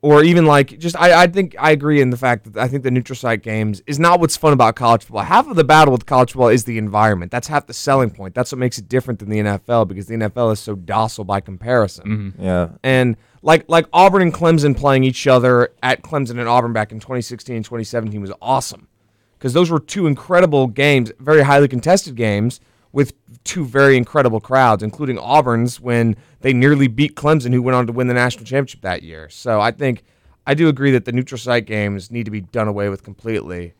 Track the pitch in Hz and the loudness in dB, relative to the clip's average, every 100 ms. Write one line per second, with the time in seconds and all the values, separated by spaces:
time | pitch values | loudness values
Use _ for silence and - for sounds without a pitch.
0 | 147 147 160 175 160 143 139 - 170 165 | 6 6 6 6 4 4 2 -4 -8 2
1 | 175 165 180 185 190 - 151 156 143 147 | 4 6 4 2 -4 -2 2 2 2 2
2 | 131 123 131 120 - 101 120 135 127 127 | 2 0 -2 -2 -6 -6 -4 -2 -2 -2
3 | 120 127 127 113 113 110 107 101 - 143 | -4 -8 -4 -4 -4 -4 -4 -6 -10 -2
4 | 170 175 160 - 160 139 113 113 120 113 | 2 2 0 0 0 4 2 2 2 2
5 | - 107 95 196 302 185 135 156 151 123 | 0 -10 0 0 0 0 4 6 6 4
6 | - 131 127 131 120 123 117 113 107 104 | 0 2 2 2 2 2 0 -6 -4 0
7 | 110 98 87 123 120 151 - - - 135 | 2 0 -4 -8 -4 -6 -6 -10 -2 0
8 | 120 - 95 107 123 131 123 - 98 127 | 0 -4 -12 -8 -6 -4 -6 -6 -4 -4
9 | 131 113 101 107 107 101 - 120 104 95 | -4 -10 -6 -4 -4 -4 -2 -2 -2 -6
10 | 95 113 107 123 117 107 - 101 85 101 | -10 -6 -6 -2 -2 -4 -8 -12 -6 -4
11 | 110 - 98 98 95 92 113 123 104 - | -4 -6 -6 -6 -6 -14 -4 -2 -2 -4
12 | 104 107 98 101 92 90 87 - 131 131 | -8 -8 -8 -10 -4 -2 -4 -6 -2 0
13 | 123 113 _ _ 147 165 - 165 160 170 | 0 -4 _ _ 0 0 2 -2 0 4
14 | 190 190 180 - 170 160 143 131 143 135 | 6 6 0 0 2 2 2 0 2 2
15 | 131 127 143 127 123 123 120 _ 127 131 | 2 0 2 4 4 2 0 _ -4 -4
16 | - 151 127 120 117 120 120 113 107 110 | -4 -6 -6 -6 0 0 0 -4 -6 -8
17 | - 127 113 120 - 120 107 120 110 120 | -10 -8 -8 -12 -12 -12 -10 -10 -6 -6
18 | 110 104 98 - 104 131 - - _ _ | -6 -10 -12 -12 -4 -4 -4 -16 _ _
19 | _ _ _ _ 131 135 175 165 - 202 | _ _ _ _ -4 0 0 0 -4 -4
20 | 170 139 - 180 180 147 127 107 143 143 | -2 -2 0 2 2 2 -2 0 0 2
21 | 110 - 135 156 139 143 143 127 151 180 | -2 -8 2 2 4 4 2 0 0 0
22 | - 120 113 101 113 - _ _ _ 135 | 0 -6 -2 0 -2 -6 _ _ _ -4
23 | 139 - _ _ - 180 139 127 139 131 | -4 -4 _ _ -12 -10 -4 2 4 4
24 | 120 156 127 110 - 131 127 107 107 - | 2 0 0 -2 -2 2 2 2 -4 -8
25 | 147 120 87 147 127 117 120 - 123 120 | -8 -8 0 0 2 0 -2 -6 -4 -2
26 | 113 107 _ _ 135 127 135 147 135 113 | 0 -2 _ _ -2 2 4 4 2 0
27 | 147 - 147 156 123 123 123 127 120 120 | -2 -2 0 0 2 -2 0 0 -2 -2
28 | 123 123 123 117 113 135 135 - 95 90 | -2 0 -2 -4 -6 -4 -4 -8 -8 -8
29 | 80 80 78 - 123 110 107 104 139 117 | -10 -20 -20 -14 -4 -2 -2 -2 -4 -6
30 | _ _ _ _ - 143 160 139 139 127 | _ _ _ _ -6 0 2 2 0 0
31 | 117 120 127 123 123 120 107 107 104 101 | -2 -6 -6 -10 -4 -4 -4 -6 -6 -6
32 | 90 120 110 107 92 117 107 101 101 95 | -10 -10 -10 -10 -10 -6 -4 -4 -6 -6
33 | - 98 113 110 71 90 87 _ | -14 -16 -8 -8 -8 -14 -14 _